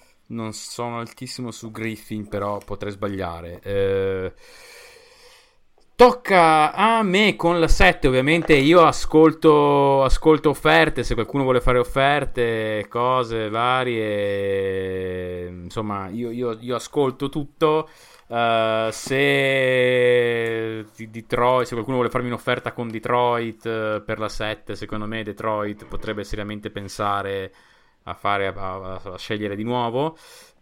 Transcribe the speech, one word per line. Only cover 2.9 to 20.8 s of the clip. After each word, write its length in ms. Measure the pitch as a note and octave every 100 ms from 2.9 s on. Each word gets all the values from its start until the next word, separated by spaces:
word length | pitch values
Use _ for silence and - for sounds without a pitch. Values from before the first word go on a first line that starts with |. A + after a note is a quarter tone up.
sbagliare. 680 | G2+ G2+ G2 F2+ E2+ E2+ F2+
Eh, 720 | - G2+ G2 G2 F#2+ F#2+ F#2 - - - - - - - _ _ - - _ _ _ _ _ -
tocca 760 | B3 B3 - F#3+ E3 D#3 D3+
a 300 | - G#3 A3+
me 320 | G#3 F#3 G#3+ -
con 240 | E3+ F3
la 80 | D#3+
sette, 400 | - F#3+ E3+ C3+
ovviamente 460 | B2+ C3+ E3+ D#3 D3+
io 280 | C3+ F3 D#3+
ascolto, 1160 | C3 - D#3 D#3+ D3+ D#3+ D3+ D3 C#3+ C#3 C#3
ascolto 460 | C3+ - D#3 D#3 D3+
offerte, 540 | C#3 D#3 D#3+ D3+ B2+
se 100 | A#2
qualcuno 300 | A#2 A2 C#3
vuole 160 | C3 B2+
fare 180 | - B2+
offerte, 1080 | A#2+ C3+ C3+ D3 C3 - A#2 A2+ A2 G#2+ G#2
cose 600 | A#2+ B2 B2+ A#2 A2+ G#2+
varie, 2000 | A2 A#2+ B2+ B2 A#2 G#2+ G#2 G2+ G2+ G2 G2 G2 F#2+ F#2+ F#2 F#2 F2+ F2+ F2+ F2+
insomma, 580 | F2+ F2 A#2 G#2+ G2+ F#2+
io, 240 | G#2+ A#2+
io, 260 | A#2 B2 A2+
io 160 | A#2+ A#2+
ascolto 520 | - - C3+ C3 C#3
tutto. 600 | D#3 C#3+ - D#3+ D#3 D3+ - - - -
Eh, 640 | A#2 A#2 A2+ A2+ A2 A2
se 1900 | G#2+ - C3+ C#3+ C#3 C3+ C3+ C3 B2+ B2+ B2+ B2 B2 A#2+ A#2 A#2 A2+ A2 A2